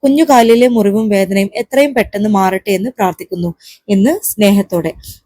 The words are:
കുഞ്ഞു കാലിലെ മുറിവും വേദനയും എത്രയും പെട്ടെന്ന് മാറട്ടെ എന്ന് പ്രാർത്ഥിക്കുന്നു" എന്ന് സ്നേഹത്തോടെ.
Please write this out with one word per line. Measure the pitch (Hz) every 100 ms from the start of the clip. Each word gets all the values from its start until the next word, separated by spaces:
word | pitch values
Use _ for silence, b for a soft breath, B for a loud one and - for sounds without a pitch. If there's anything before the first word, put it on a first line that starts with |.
കുഞ്ഞു | 269 285
കാലിലെ | 311 247 226 233 247
മുറിവും | 233 202 208 220
വേദനയും | 196 190 196 196
എത്രയും | 233 - 277 294
പെട്ടെന്ന് | 247 202 202 214
മാറട്ടെ | 196 190 190 208
എന്ന് | 185 233
പ്രാർത്ഥിക്കുന്നു" | - 185 175 - 175 170 - B B -
എന്ന് | 196 226 392 -
സ്നേഹത്തോടെ. | - 202 202 190 175 160 - B B